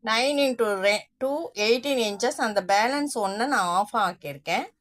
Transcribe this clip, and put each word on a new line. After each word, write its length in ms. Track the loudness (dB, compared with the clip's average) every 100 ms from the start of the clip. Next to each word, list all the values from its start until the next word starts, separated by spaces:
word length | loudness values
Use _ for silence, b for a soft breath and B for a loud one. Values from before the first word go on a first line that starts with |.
| 0
Nine 260 | 0 2 2 0
into 200 | 2 0 2 2
re-, 180 | 0 -4 _
two, 140 | -4 -2 -6 -2 2
eighteen 320 | 2 2 0 0
inches. 260 | 0 -2 0 -2
அந்த 120 | -2 2
பேலன்ஸ் 440 | 2 2 0 -2 -2 -2
ஒன்னை 220 | -2 0 0
நான் 160 | 2 0
ஆஃப் 180 | 0 0 0
ஆக்கியிருக்கேன். 640 | -2 -12 -12 -4 -4 -4 _